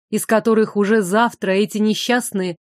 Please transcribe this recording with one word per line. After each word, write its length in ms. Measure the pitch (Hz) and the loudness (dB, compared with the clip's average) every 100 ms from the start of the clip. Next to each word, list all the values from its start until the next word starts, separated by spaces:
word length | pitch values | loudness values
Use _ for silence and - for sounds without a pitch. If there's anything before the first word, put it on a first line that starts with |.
| _ | _
из 160 | 214 - | -6 0
которых 520 | 220 226 220 214 208 | 0 2 2 2 0
уже 240 | 196 220 | 2 2
завтра 500 | 185 202 233 - 196 | 2 2 0 -2 -2
эти 260 | 190 214 214 | 0 0 0
несчастные 800 | 214 214 - 240 233 196 185 170 _ | 0 0 -2 -2 -2 -4 -6 -8 _